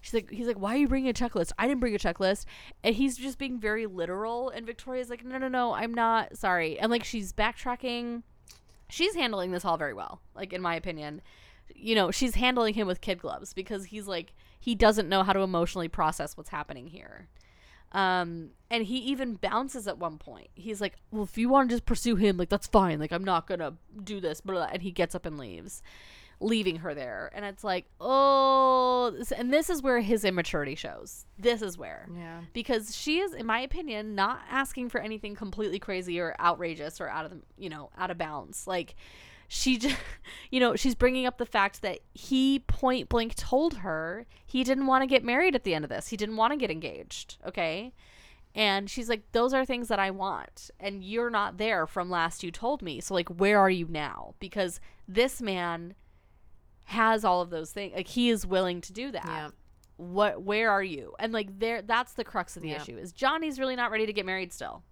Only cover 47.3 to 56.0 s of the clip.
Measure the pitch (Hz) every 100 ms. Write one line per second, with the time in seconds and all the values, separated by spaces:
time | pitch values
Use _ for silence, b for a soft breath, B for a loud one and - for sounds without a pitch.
47.3 | - - 196 165 165 247 - b b b
48.3 | b b - 214 196 202 - 233 226 -
49.3 | 233 240 262 262 247 240 208 196 190 190
50.3 | 127 64 - - - 202 202 185 220 240
51.3 | 226 202 180 214 196 160 - 180 180 165
52.3 | - 175 - 233 294 175 131 - 190 165
53.3 | 170 196 208 190 185 165 156 147 - -
54.3 | - 190 208 185 - b b - 190 262
55.3 | - 220 190 175 170 170 190